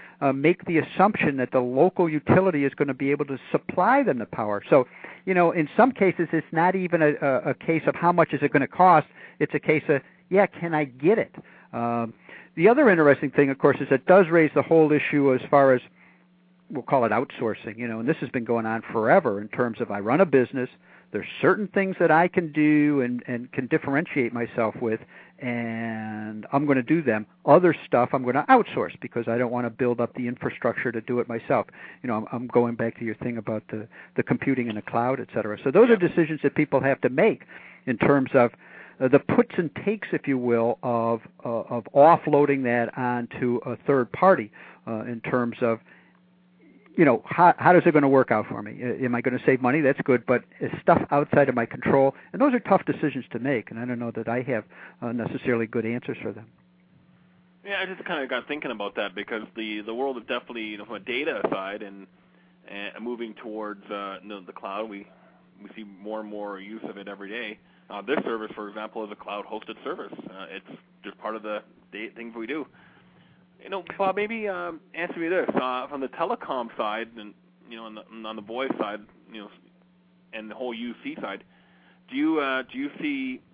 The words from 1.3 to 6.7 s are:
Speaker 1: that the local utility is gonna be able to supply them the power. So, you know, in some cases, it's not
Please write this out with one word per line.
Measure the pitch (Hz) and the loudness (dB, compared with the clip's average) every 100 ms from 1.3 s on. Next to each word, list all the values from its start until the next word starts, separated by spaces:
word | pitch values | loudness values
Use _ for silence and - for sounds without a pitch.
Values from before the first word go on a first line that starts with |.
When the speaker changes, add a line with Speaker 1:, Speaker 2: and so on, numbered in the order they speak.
| 135 | 0
Speaker 1:
that | 123 | 0
the | 131 | 0
local | 123 131 180 - 170 | 0 4 2 4 0
utility | 151 - 180 190 151 | 0 2 4 4 0
is | 139 | -2
gonna | - 143 | -2 -4
be | 131 135 | -2 -2
able | 143 | -2
to | 143 135 - | -4 -8 -4
supply | - - 170 190 277 | -4 -2 0 2 2
them | 233 127 | 2 -2
the | 104 | -6
power. | - 107 101 - | -6 -4 -4 4
So, | 147 - - - - | 4 4 -6 -20 -12
you | - | -2
know, | 180 170 | 2 2
in | 180 151 - | 2 0 4
some | 254 | 4
cases, | - 190 160 165 | 4 2 2 -2
it's | 160 - | -2 -2
not | 160 180 | 0 0